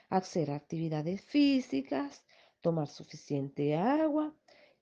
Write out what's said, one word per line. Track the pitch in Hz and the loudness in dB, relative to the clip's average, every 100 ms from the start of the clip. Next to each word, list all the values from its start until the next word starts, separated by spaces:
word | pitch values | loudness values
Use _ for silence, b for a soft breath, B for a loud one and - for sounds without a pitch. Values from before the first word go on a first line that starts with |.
| B | B
hacer | 190 - 185 143 | 0 0 -2 -2
actividades | 143 - 165 165 156 156 196 | -4 -6 -4 -2 -2 -2 -6
físicas, | - 294 285 262 - 269 269 277 285 - _ b b _ | 0 4 4 4 0 -4 -2 -4 -4 -10 _ b b _
tomar | 170 160 147 | -2 0 -2
suficiente | - 160 151 - 139 139 - 143 151 | -8 -18 -16 -6 -4 -4 -2 0 2
agua | 214 302 311 302 302 - b b b b | 2 2 2 0 -2 -8 b b b b